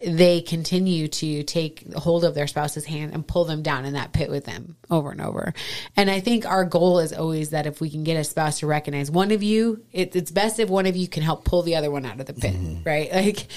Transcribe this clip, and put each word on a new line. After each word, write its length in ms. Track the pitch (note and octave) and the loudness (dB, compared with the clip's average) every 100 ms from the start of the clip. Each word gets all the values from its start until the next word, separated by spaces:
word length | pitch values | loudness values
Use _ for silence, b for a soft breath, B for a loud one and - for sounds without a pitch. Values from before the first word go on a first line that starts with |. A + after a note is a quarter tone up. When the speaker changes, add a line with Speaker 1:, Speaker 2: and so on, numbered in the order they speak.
| F#3 | 0
Speaker 1:
they 360 | D#3+ F3 F3 | 6 6 6
continue 680 | E3+ E3 D#3 F#3 F#3 E3 D3+ | 0 -4 0 0 2 0 -2
to 340 | - D#3 D3 | -4 -4 -4
take 480 | D3 E3+ D#3 - - - | -2 -2 -2 -6 -12 -4
hold 280 | E3+ E3+ E3 | 2 4 2
of 100 | D3+ | 2
their 100 | C#3+ | -2
spouse's 400 | D3 D3+ D3+ D3+ | -2 -4 -4 -8
hand 280 | D3 D3+ | -6 -6
and 140 | D#3+ - | -6 -2
pull 160 | F3 E3 | 0 0
them 180 | D#3 | -2
down 220 | D3+ C3+ C3+ | -2 -4 -4
in 80 | |
that 200 | C#3 - | -6 -2
pit 160 | D#3+ D3+ | -2 -2
with 160 | C#3+ - | -4 -8
them 300 | - E3+ - - | -12 -14 -18 -2
over 180 | E3 C#3+ | -2 0
and 100 | D3+ | -6
over. 320 | - - - B B B B - | -6 -4 -6 B B B B 0
And 140 | G3 | 2
I 80 | G3 | 2
think 260 | F#3+ A#3 - | 2 0 2
our 180 | F#3+ | 0
goal 360 | F3+ F3 F3+ F3 | 2 4 4 4
is 120 | D#3 | 2
always 380 | - D#3+ D#3 D3+ | -2 -2 -2 -2
that 160 | D3+ D3 | -2 -4
if 160 | D3 | -4
we 80 | D#3+ | -6
can 140 | D3+ | -4
get 120 | D#3 D#3+ | -2 -2
a 80 | |
spouse 360 | D3 - D3+ - | -2 0 0 0
to 80 | D3+ | 0
recognize 420 | D3+ D3 C#3+ C#3+ | 0 -2 -4 0
one 220 | E3+ G3 | 2 2
of 100 | G#3+ | 2
you, 420 | G#3 A3 A3+ A3 - | 4 4 2 0 -4
it, 240 | F#3 F3+ F3+ | -4 0 -2
it's 140 | E3 | 0
best 300 | F3+ G#3+ A3+ | 0 2 2
if 100 | G3+ | 2
one 160 | F#3+ F#3+ | 2 2
of 100 | F3+ | 0
you 120 | F3+ | -2
can 160 | D#3 | 0
help 200 | D#3 D3+ | 0 0
pull 200 | - F3 | 2 2
the 120 | E3+ D#3+ | 4 2
other 140 | D3 | 0
one 160 | C#3 C3 | -2 -6
out 140 | A#2 | -8
of 80 | C3 | -10
the 60 | |
pit, 200 | - G#2 | -4 -2
Speaker 2:
Mm-hmm. 300 | F#2 E2+ E2 E3 | -2 -4 -4 -2
Speaker 1:
right? 240 | D3+ D3+ | -2 0
Like, 360 | F#3 G3+ G#3 - | 2 2 0 -6